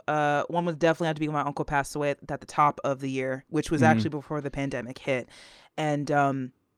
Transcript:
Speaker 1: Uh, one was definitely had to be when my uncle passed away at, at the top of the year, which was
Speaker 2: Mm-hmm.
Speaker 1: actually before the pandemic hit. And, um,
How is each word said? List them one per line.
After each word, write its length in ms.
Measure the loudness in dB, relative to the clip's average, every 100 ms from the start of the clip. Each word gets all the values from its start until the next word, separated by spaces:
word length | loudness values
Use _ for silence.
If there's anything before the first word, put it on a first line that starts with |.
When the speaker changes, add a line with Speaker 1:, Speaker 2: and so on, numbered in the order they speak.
| -2
Speaker 1:
Uh, 360 | 0 2 0 0
one 180 | -2 -2
was 100 | 2
definitely 300 | 2 2 0
had 100 | -2
to 40 |
be 80 | -2
when 140 | -2
my 60 | -2
uncle 160 | -4
passed 320 | -2 0 -2 -2
away 140 | -2
at, 80 | -2 -6
at 120 | -10
the 60 | -6
top 320 | 2 2 2
of 160 | -2 -2
the 80 | -2
year, 360 | -2 -2 -4 -2
which 220 | -2 0
was 100 | 4
Speaker 2:
Mm-hmm. 100 | 6
Speaker 1:
actually 200 | 6 2
before 320 | -4 -6 -6
the 80 | -6
pandemic 480 | -4 -4 -4 -8 -8
hit. 320 | -2 -2 -4 -18 -20 -20 -14 -4
And, 320 | 0 0 2
um, 420 | 2 2 0 -6 _ _